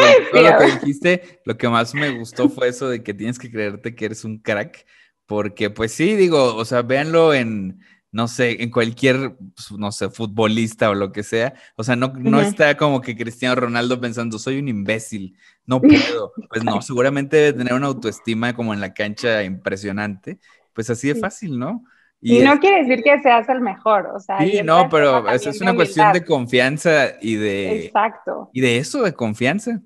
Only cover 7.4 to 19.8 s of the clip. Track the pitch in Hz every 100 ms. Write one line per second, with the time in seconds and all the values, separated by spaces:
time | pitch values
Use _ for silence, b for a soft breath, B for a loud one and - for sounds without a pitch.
7.4 | 113 107 95 - b b _ 107 117 -
8.4 | 120 101 117 123 113 117 135 131 135 -
9.4 | 95 - - 104 104 - 98 - 113 107
10.4 | 110 110 113 - 113 101 98 104 98 113
11.4 | 123 b b - 113 120 131 131 127 -
12.4 | 202 202 147 143 151 135 127 113 117 -
13.4 | 127 127 120 120 120 123 120 117 117 110
14.4 | 131 135 143 107 101 110 - 107 95 b
15.4 | b b - 127 285 285 262 240 101 -
16.4 | - 110 113 101 - 123 131 139 139 156
17.4 | 151 123 123 127 143 131 113 104 - 110
18.4 | 120 120 113 101 98 - 104 101 123 110
19.4 | 95 92 98 95